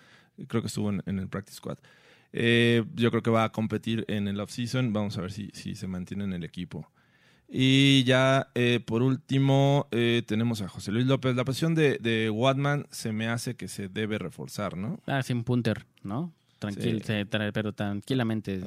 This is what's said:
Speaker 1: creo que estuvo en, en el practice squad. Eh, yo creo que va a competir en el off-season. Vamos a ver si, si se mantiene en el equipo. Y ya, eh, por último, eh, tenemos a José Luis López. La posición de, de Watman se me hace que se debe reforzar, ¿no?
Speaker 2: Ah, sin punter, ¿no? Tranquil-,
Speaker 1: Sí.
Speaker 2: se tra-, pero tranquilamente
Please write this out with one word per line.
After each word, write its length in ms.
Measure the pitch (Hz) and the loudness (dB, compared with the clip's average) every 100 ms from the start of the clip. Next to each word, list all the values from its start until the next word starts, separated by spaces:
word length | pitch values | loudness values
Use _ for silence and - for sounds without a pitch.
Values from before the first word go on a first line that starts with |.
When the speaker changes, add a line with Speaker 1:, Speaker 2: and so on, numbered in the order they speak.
| _ - _ - - | _ -20 _ -18 -6
Speaker 1:
creo 140 | 113 | -4
que 40 | 110 | -4
estuvo 220 | - 104 | -4 -4
en, 120 | 98 - | -4 -4
en 120 | 95 | -6
el 100 | 92 | -6
practice 280 | 95 - - | -8 -10 -14
squad. 220 | - - _ _ _ _ _ | -12 -12 _ _ _ _ _
Eh, 520 | - 117 117 117 117 107 | -2 2 4 6 4 2
yo 160 | - 117 | 0 2
creo 120 | 113 | 2
que 80 | 117 | 2
va 140 | 113 | 2
a 80 | 110 | 2
competir 520 | - 110 110 - 113 - | 0 -4 -2 -2 -4 -2
en 200 | 104 101 | -2 -2
el 120 | 101 | -4
off-season. 520 | 104 - 120 127 127 | -6 -6 -4 0 0
Vamos 240 | 104 101 101 | 0 -2 -4
a 60 | |
ver 100 | 90 | -6
si, 180 | 98 98 | -8 -12
si 200 | - 95 | -12 -10
se 120 | 95 95 | -8 -8
mantiene 380 | 90 92 101 | -8 -8 -6
en 80 | 101 | -4
el 100 | 90 | -6
equipo. 460 | 78 - 87 80 - _ _ _ _ _ - | -8 -8 -10 -10 -14 _ _ _ _ _ -8
Y 540 | 254 131 135 139 139 | 0 4 6 6 6
ya, 460 | 123 127 131 135 - 120 | 6 6 6 4 0 0
eh, 240 | 120 120 | 2 2
por 180 | - 113 | 0 0
último, 840 | 131 131 - 135 139 135 139 143 - | 2 0 0 2 4 6 6 4 2
eh, 320 | 113 117 117 110 | 0 2 2 0
tenemos 340 | 107 117 110 | 0 0 -2
a 80 | 95 | -6
José 220 | - - | -10 -4
Luis 160 | 107 127 | 0 2
López. 300 | 135 131 123 | 2 2 0
La 80 | |
posición 320 | 127 123 165 160 | -2 -2 0 4
de, 220 | 147 - | 4 4
de 300 | 113 113 110 | 0 2 0
Watman 600 | 107 131 135 143 143 - | 2 2 2 2 0 -4
se 220 | - 117 | -8 -6
me 160 | 107 113 | -4 -2
hace 260 | 117 127 | -4 -4
que 140 | - 95 | -8 -10
se 200 | - 98 | -8 -8
debe 300 | 98 107 104 | -4 -2 -4
reforzar, 580 | 90 - 69 - 98 85 | -6 -10 -12 -6 -6 -6
¿no? 240 | 107 208 - | -6 -6 -4
Speaker 2:
Ah, 160 | 139 | -2
sin 220 | - 123 | -2 -2
punter, 420 | 117 123 113 104 - _ | 0 0 0 -2 -6 _
¿no? 320 | 98 113 175 - _ - | -8 -6 -6 -10 _ -10
Tranquil-, 420 | 104 101 117 110 | -8 -4 -2 -2
Speaker 1:
Sí. 40 | 104 | -2
Speaker 2:
se 200 | 107 101 | -2 -2
tra-, 220 | 107 104 | -2 -2
pero 200 | 110 107 | -2 -4
tranquilamente 880 | - 104 101 - 131 113 110 98 95 | -2 -4 -4 -2 -2 0 -2 -4 -6